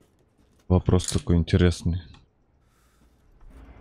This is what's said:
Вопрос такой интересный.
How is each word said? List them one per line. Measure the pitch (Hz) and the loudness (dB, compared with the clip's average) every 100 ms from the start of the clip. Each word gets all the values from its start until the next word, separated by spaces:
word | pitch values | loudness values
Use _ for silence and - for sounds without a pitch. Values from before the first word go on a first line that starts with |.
| _ _ _ _ _ _ - | _ _ _ _ _ _ 0
Вопрос | 92 - 92 - | 0 2 0 0
такой | - - 85 | -6 -2 -2
интересный. | 82 95 90 - - 87 - - _ _ _ _ _ _ _ _ _ _ _ _ - - - - | 2 2 2 0 -4 -6 -8 -20 _ _ _ _ _ _ _ _ _ _ _ _ -20 -20 -20 -20